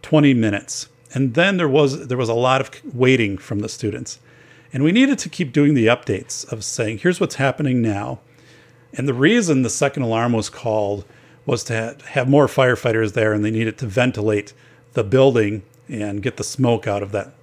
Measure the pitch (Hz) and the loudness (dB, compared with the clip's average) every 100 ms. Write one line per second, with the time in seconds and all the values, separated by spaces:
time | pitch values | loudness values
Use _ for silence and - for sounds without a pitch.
0 | - 156 147 123 110 101 - - - _ | 0 4 6 4 2 -2 -6 -12 -14 _
1 | _ 127 135 117 185 190 156 139 143 143 | _ -4 -2 2 2 2 2 4 2 0
2 | 120 127 117 117 127 131 131 - 285 127 | -6 -4 0 2 2 2 0 -10 -14 0
3 | 127 127 107 98 - 104 107 - 110 123 | 4 4 0 -4 -8 -8 -6 -6 -6 -6
4 | - - _ _ _ - _ 131 147 214 | -12 -16 _ _ _ -20 _ -2 2 4
5 | 269 269 160 - 151 147 147 143 110 123 | 2 2 -4 -6 -2 2 4 4 4 2
6 | - 95 - - - 113 101 - 110 110 | 0 -6 -6 -14 -10 -10 -10 -4 -4 -2
7 | 180 175 - - 135 - 135 123 113 101 | -2 0 -4 -2 -2 0 -2 0 0 -2
8 | 117 127 _ _ _ - _ _ _ - | -6 -10 _ _ _ -20 _ _ _ -6
9 | 135 123 147 240 180 135 123 - 143 143 | -4 2 4 4 2 0 0 0 -2 -2
10 | 120 110 120 113 107 - 120 107 101 101 | -2 0 0 0 -2 -8 -2 -2 -2 -4
11 | - - _ _ - 123 - 113 113 - | -10 -20 _ _ -4 -4 -2 -6 -6 -10
12 | - 139 127 143 135 - 127 117 123 113 | -6 -2 2 4 4 4 2 2 0 0
13 | 110 117 107 107 107 110 113 - 120 98 | 0 0 0 2 0 -2 -4 -4 -4 0
14 | 127 117 107 104 - - _ _ _ 123 | 0 0 -2 -2 -4 -18 _ _ _ -6
15 | 101 131 135 120 104 107 - _ - 120 | 0 4 6 4 0 -2 -10 _ -14 -8
16 | 104 101 120 - - - 127 113 - 101 | -6 -6 -6 -6 -10 -2 0 0 -2 -4
17 | 98 101 - _ | -4 -6 -8 _